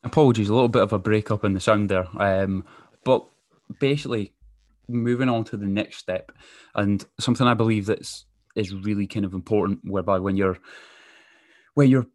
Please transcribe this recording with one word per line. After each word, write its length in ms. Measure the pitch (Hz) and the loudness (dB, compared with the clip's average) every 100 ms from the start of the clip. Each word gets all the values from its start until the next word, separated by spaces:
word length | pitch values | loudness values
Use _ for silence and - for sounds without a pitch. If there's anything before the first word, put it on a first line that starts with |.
| - | 0
Apologies, 420 | - 143 113 101 | 4 4 4 2
a 60 | |
little 160 | 113 120 | 2 2
bit 140 | 120 | 2
of 100 | 101 | 2
a 60 | 104 | 0
break 320 | 95 107 107 | 0 0 0
up 120 | 107 | -2
in 100 | 107 | 0
the 60 | 95 | 0
sound 300 | - 107 101 | 2 2 2
there. 180 | 95 87 - | -2 -2 -2
Um, 480 | 101 95 95 95 - - _ _ | 0 2 0 -4 -8 -20 _ _
but 220 | - 127 - _ _ _ _ - | 0 0 0 _ _ _ _ -4
basically, 540 | 139 147 135 117 98 _ - _ _ _ - | -2 -2 -4 -6 -6 _ -20 _ _ _ -6
moving 420 | 120 120 123 127 | -2 0 0 0
on 140 | 117 110 | 0 -4
to 120 | 107 | -6
the 80 | 101 | -4
next 320 | 101 - - | -4 -4 -10
step, 340 | - 92 - - - - - - | -8 -8 -8 -20 -20 -20 -10 -2
and 280 | 101 98 - - | 0 -2 -4 -6
something 280 | - 120 127 | -2 2 2
I 80 | 117 | 2
believe 320 | 113 110 98 | 2 0 -2
that's, 380 | 104 - - _ _ _ - | -4 -6 -18 _ _ _ -8
is 160 | 95 | -6
really 360 | 95 101 104 98 | -6 -4 -4 -4
kind 180 | 107 98 | -4 -6
of 80 | |
important, 460 | 95 85 107 95 101 | -6 -2 0 0 -4
whereby 360 | 101 98 92 95 | -4 -4 0 0
when 180 | 95 98 | 0 0
you're, 220 | 95 90 - - - - - - _ _ _ _ _ | 0 -2 -12 -20 -20 -20 -20 -20 _ _ _ _ _
when 160 | - 139 | 4 6
you're 160 | 131 120 | 4 0